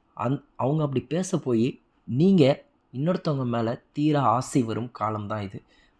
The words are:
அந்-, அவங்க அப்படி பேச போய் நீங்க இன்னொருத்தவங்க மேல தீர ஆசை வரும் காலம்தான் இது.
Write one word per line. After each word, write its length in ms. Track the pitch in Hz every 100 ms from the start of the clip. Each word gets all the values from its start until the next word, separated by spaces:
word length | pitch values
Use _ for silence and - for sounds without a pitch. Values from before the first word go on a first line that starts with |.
| _ -
அந்-, 260 | 117 143 - -
அவங்க 280 | 123 156
அப்படி 200 | 147 131
பேச 340 | - 160 185 156
போய் 420 | 135 117 120 - _ _
நீங்க 600 | - 120 185 190 135 143 - _ _ 123
இன்னொருத்தவங்க 480 | 156 180 170 139 123
மேல 360 | 117 113 127 _
தீர 280 | - 151 143
ஆசை 420 | 123 117 131 147
வரும் 280 | 113 107 120
காலம்தான் 500 | - 107 107 101 107
இது. 200 | 98 - - _ _